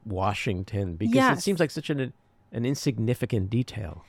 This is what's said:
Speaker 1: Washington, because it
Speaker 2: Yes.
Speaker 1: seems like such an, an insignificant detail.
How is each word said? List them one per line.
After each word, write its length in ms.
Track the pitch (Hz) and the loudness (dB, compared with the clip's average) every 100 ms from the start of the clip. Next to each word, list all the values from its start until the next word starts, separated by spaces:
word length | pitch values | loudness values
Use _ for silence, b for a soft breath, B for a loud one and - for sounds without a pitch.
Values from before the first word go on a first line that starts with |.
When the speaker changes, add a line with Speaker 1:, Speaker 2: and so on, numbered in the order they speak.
| 110 | -6
Speaker 1:
Washington, 920 | 95 98 95 117 90 92 101 95 82 | 0 0 0 -2 -2 -2 -2 -2 -2
because 180 | 160 | 2
it 20 | 254 | 6
Speaker 2:
Yes. 280 | 262 180 | 6 4
Speaker 1:
seems 160 | 202 180 | 0 2
like 100 | 156 | 0
such 200 | 160 - | 0 -4
an, 220 | 143 127 - _ _ _ | -2 -2 -8 _ _ _
an 120 | 120 | -4
insignificant 880 | 120 143 151 113 113 123 123 110 95 | -2 0 0 0 0 0 0 0 2
detail. 540 | 117 - - 82 80 | 0 -2 -6 -8 -10